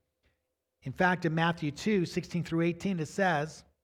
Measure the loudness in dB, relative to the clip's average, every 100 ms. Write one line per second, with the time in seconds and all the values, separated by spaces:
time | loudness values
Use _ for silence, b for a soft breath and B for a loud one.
0 | _ _ _ _ _ _ _ _ -8 2
1 | 2 4 0 2 2 2 -2 -2 0 2
2 | 2 -2 -4 -4 -2 0 0 0 -2 -2
3 | -4 0 2 2 -2 -8 -20 _